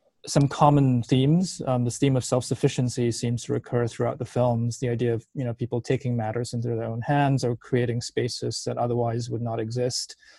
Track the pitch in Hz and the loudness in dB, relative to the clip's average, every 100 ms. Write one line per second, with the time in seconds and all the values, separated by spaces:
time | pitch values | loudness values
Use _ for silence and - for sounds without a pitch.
0 | _ _ - 151 143 - 151 143 135 123 | _ _ 0 2 2 6 6 6 4 2
1 | 107 127 135 170 185 - - 123 120 - | 2 4 4 4 2 -4 -2 0 0 2
2 | 143 131 - 127 - 123 139 - 123 - | 2 2 2 0 0 0 0 2 -2 0
3 | 120 113 120 120 - 120 - 123 117 - | 0 0 -2 -2 -2 -4 -2 -2 -2 -2
4 | 120 - 117 123 123 117 117 117 127 120 | -2 -2 -4 0 2 2 -2 -4 -4 0
5 | 120 113 - 147 123 113 120 120 - 135 | 0 -2 -6 -6 -6 -4 -4 -4 0 -2
6 | 127 120 107 120 120 123 120 113 113 117 | 0 -2 -2 -4 -4 -4 -4 -4 -4 -6
7 | 117 143 139 135 120 120 - 123 120 117 | 0 2 4 2 0 -4 -2 0 0 -2
8 | - - 120 - 120 - - 120 120 120 | -4 -4 -4 -4 -6 -6 -6 -2 -2 0
9 | 117 117 120 117 120 113 113 120 123 - | 0 -2 -4 -6 -4 -4 -4 -2 -2 -4
10 | - - - | -8 -14 -20